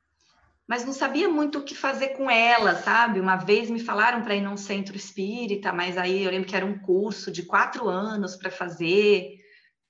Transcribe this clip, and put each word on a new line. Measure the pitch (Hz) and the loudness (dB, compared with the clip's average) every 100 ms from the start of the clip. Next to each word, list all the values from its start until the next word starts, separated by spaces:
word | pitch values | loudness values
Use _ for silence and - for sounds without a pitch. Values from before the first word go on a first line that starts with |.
| _ _ _ _ _ _ - | _ _ _ _ _ _ -6
mas | 240 240 | -6 -4
não | |
sabia | 269 285 285 403 | -4 -2 0 2
muito | 302 294 294 | 2 0 -2
o | |
que | 277 - | -8 -6
fazer | 277 247 269 | -4 -2 -4
com | 269 269 | -2 2
ela, | 226 233 240 208 170 | 4 6 6 4 2
sabe? | - 214 233 190 | 2 2 4 2
Uma | 190 185 | 2 0
vez | 185 208 233 | 4 2 2
me | 233 | -4
falaram | 226 202 220 240 | -4 2 2 2
pra | 208 202 | -2 -2
ir | |
num | 202 202 | -2 -6
centro | - 196 196 202 | -6 -6 -6 -10
espírita, | - - 196 233 233 202 196 | -12 -6 -6 -4 -4 -4 -2
mas | 175 180 180 | -2 -2 -2
aí | 180 190 | 0 0
eu | 190 | 0
lembro | 185 185 | -2 -2
que | 196 | -2
era | 190 | -2
um | 202 | -6
curso | - 185 208 185 - | 0 2 2 -4 -8
de | 165 | -10
quatro | 175 202 247 - 226 | 0 2 2 -2 -4
anos | 180 208 214 185 180 | -2 -4 -4 -6 -6
pra | 185 | -10
fazer, | - 180 165 170 190 208 202 185 - _ - _ _ _ | -8 -10 -4 2 4 6 4 2 -16 _ -20 _ _ _